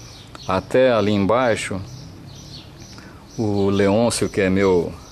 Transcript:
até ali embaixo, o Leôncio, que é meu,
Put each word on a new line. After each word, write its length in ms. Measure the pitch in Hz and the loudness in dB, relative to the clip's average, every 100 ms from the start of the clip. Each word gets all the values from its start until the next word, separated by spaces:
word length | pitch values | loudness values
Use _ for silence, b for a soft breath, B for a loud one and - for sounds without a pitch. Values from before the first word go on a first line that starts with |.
| B B B - - | B B B -12 -4
até 440 | 95 - 127 131 | -4 0 2 4
ali 200 | 117 101 | 4 2
embaixo, 680 | 104 95 117 127 110 - 95 95 - - - - - - - - - - B B B - - | 2 2 2 2 -2 -4 -8 -10 -16 -18 -18 -20 -20 -18 -18 -20 -20 -20 B B B -12 -4
o 320 | 107 101 98 | -2 0 2
Leôncio, 600 | 101 98 104 117 - 95 | 2 4 4 2 0 -2
que 100 | - | 0
é 80 | 95 | 2
meu, 440 | 95 98 87 78 82 B | 4 4 4 2 -6 B